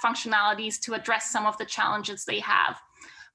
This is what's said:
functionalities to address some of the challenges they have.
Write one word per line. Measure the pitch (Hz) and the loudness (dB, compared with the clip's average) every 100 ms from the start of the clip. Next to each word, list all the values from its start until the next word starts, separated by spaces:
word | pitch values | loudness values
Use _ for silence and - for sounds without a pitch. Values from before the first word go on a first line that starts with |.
functionalities | 233 - 226 214 208 208 220 208 | 0 0 2 4 4 2 -2 -6
to | - | -4
address | 214 220 220 - | -4 0 0 0
some | 220 208 | 0 0
of | 214 | 0
the | - | -4
challenges | - 208 208 202 196 - | 0 0 0 -4 -8 -4
they | 208 | -4
have. | 208 202 - - - - - - - | 2 2 2 0 -12 -20 -20 -20 -20